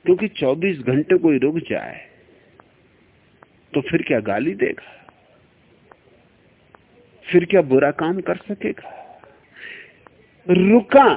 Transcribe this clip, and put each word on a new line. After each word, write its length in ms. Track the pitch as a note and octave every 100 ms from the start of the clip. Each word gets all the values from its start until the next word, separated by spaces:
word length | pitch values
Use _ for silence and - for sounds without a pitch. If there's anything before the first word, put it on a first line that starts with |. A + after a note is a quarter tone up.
| -
क्योंकि 220 | F3+ G#3
चौबीस 500 | - C3+ D3+ F#3+ D#3
घंटे 380 | A#2 C3 D#3 F3+
कोई 180 | E3 C3+
रुक 180 | C3+ D#3+ -
जाए 300 | F2+ G#1+ - - _ _ _ _ _ _ _ _ _ _ _ _ _ - _ _
तो 80 | D3
फिर 200 | - E3+
क्या 160 | - A#2+
गाली 320 | G#2+ G2+ D3 G3
देगा, 420 | - - - - - _ _ _ _ _ _ _ _ - _ _ _ _ _ _ _ - _ _ _ _ -
फिर 200 | F3+ F3
क्या 160 | F#3+
बुरा 280 | C#3+ C3 C#3+
काम 260 | - E3 F#3+
कर 160 | - -
सकेगा? 500 | - G3+ G#3+ - - - - - - _ _ - - - - _ - - _ _ -
रुका, 640 | F3+ F#3+ A#3+ G3+ C#4 B3